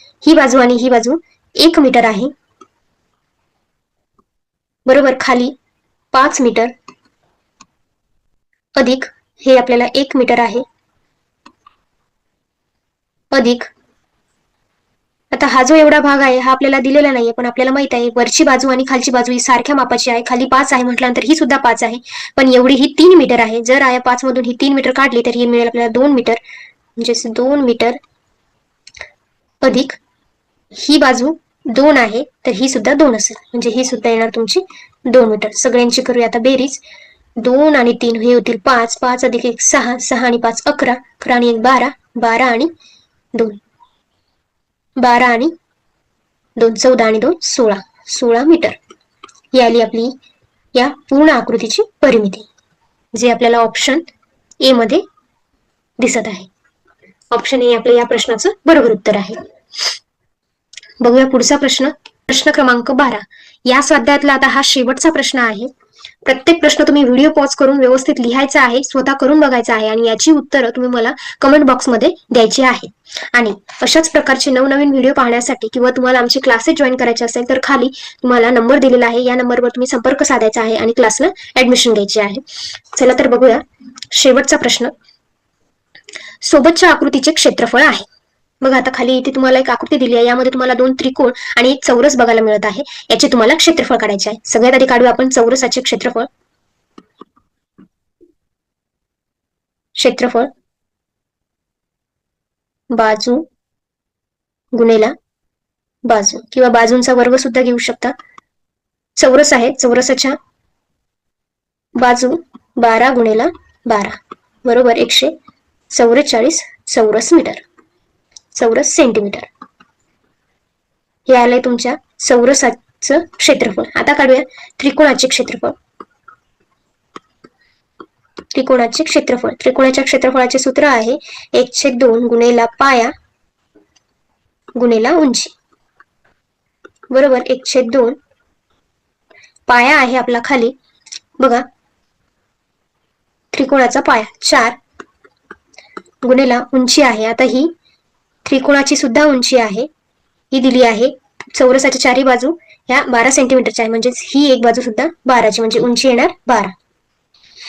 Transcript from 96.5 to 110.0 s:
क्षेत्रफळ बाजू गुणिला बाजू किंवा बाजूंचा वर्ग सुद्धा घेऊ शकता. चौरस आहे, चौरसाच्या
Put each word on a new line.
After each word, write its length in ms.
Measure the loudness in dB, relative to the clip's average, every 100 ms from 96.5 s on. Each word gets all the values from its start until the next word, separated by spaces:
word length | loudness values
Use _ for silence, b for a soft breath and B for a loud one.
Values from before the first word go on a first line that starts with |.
| _ _ _ _ -20 _ _ -20 _ _ _ _ _ -20 _ _ _ _ _ _ _ _ _ _ _ _ _ _ _ _ _ _ _ _ -4
क्षेत्रफळ 500 | -2 -2 -4 -2 -4 -8 _ _ _ _ _ _ _ _ _ _ _ _ _ _ _ _ _ _ _ _ _ _ _
बाजू 460 | -2 0 0 -2 -4 -4 _ _ _ _ _ _ _ _ _ _ _ _
गुणिला 380 | 0 2 2 0 -4 _ _ _ _ _ _ _ _
बाजू 340 | -2 0 0 -8 -8
किंवा 160 | 0 2
बाजूंचा 440 | 4 2 2 2
वर्ग 220 | 2 2 2
सुद्धा 260 | 0 -2
घेऊ 160 | 0 -2
शकता. 320 | -4 -6 -8 -8 B B _ _ _ _ _ _ _ 0
चौरस 360 | 2 4 4
आहे, 200 | 2 0
चौरसाच्या 640 | -2 0 0